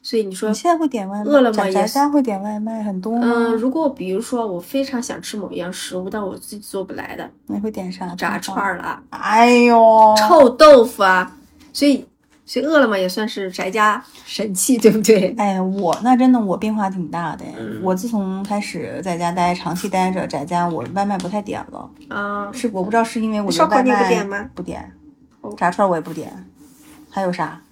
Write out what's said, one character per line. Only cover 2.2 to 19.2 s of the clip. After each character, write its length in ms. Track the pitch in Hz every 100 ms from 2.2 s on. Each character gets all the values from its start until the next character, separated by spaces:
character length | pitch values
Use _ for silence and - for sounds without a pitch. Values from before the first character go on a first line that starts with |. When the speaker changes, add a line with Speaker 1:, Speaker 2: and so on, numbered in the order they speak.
Speaker 2:
点 180 | 254 196
外 180 | 208 214
卖 220 | 214 226
很 180 | 208 185
多 160 | 202 233
吗？ 40 |
Speaker 1:
嗯， 320 | 240 233 233 226
如 140 | 254
果 180 | 311 302
比 220 | - 180
如 100 | 190
说 260 | 226 247 220
我 140 | 175
非 240 | 175 269
常 180 | 269 254
想 180 | 247 -
吃 160 | 180 214
某 120 | 180
一 60 | 175
样 160 | 175
食 240 | 185 - 180
物， 140 | 185
但 120 | 214
我 140 | 196 -
自 140 | -
己 80 | 208
做 260 | - 196
不 80 | 185
来 240 | - - -
的。 140 | - _ -
Speaker 2:
你 120 | 202
会 120 | 214
点 200 | 214 185
啥？ 240 | 185 180
Speaker 1:
炸 240 | 180 175 165
串 200 | 185 185
儿 180 | 196 180
啦。 260 | - - -
Speaker 2:
哎 420 | - 190 220 240 240
呦。 540 | 240 233 226 220 220 214
Speaker 1:
臭 320 | 214 320 254
豆 340 | - 311 269
腐 180 | 220 -
啊， 320 | 190 185 - - _ _ -
所 160 | - 285
以， 180 | 262 - _ _ _
所 160 | - 254
以 40 |
饿 160 | 277 311
了 80 | 240
么 100 | 196
也 100 | 185
算 200 | 185 214
是 220 | - 190
宅 200 | 185 196
家 320 | 214 208 214 - -
神 280 | - - 214
器， 220 | 185 - 240
对 140 | 220
不 100 | 214
对？ 320 | 214 208 185 -
Speaker 2:
哎， 220 | 208 190
我， 360 | 185 190 175 -
那 140 | 233 247
真 160 | 262
的 80 | 247
我 160 | 202 170
变 180 | 214
化 160 | 214 196
挺 160 | 190 156
大 280 | 165 165 196
的 80 |
哎。 100 | - -
Speaker 1:
嗯。 220 | 220 107
Speaker 2:
我 120 | 185
自 140 | 185 233
从 340 | 220 190 190
开 180 | 196 208
始 400 | 202 175 98 131
在 120 | 185
家 140 | 175